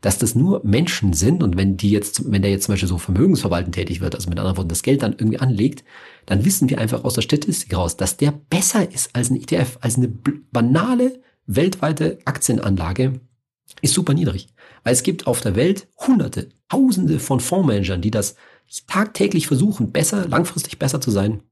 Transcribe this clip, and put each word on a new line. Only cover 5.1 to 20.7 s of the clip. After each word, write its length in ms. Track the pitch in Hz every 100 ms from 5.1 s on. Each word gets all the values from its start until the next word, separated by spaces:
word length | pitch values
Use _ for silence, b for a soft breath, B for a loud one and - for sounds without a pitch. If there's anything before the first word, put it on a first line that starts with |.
irgendwie 280 | - 110 -
anlegt, 420 | 131 104 123 - _ B B B -
dann 180 | 98
wissen 260 | 135 190 127
wir 80 | -
einfach 240 | 110 -
aus 120 | -
der 80 | 110
Statistik 540 | 107 147 - 156 - 87
raus, 200 | 87 -
dass 200 | 95 -
der 140 | 143
besser 580 | 147 _ 175 196 226 180
ist 220 | - -
als 160 | 131 120
ein 60 | 131
E 80 |
T 120 | - -
F, 220 | 135 -
als 160 | 123 127
eine 100 | 123
bl-, 340 | - - 147 -
banale 680 | 120 117 151 214 247 254 254 b b -
weltweite 760 | 101 180 185 151 151 156 - -
Aktienanlage 960 | 131 - 113 104 95 82 92 131 127 _ _ _ _ _ -
ist 120 | -
super 200 | - -
niedrig. 340 | 147 160 90 - B B B
Weil 80 | -
es 100 | 127
gibt 240 | - 165 -
auf 140 | 120
der 160 | 113 95
Welt 320 | 156 196 - _
Hunderte, 520 | - 247 147 - - _ _
Tausende 500 | - 262 185 170 156
von 220 | - 131
Fondsmanagern, 640 | - 180 165 104 92 92
die 100 | 95
das 240 | 107 98 - b b b - _
tagtäglich 600 | 185 214 - 202 190 -
versuchen, 420 | 135 202 202 226
besser, 380 | - 151 208 170
langfristig 500 | 131 165 - -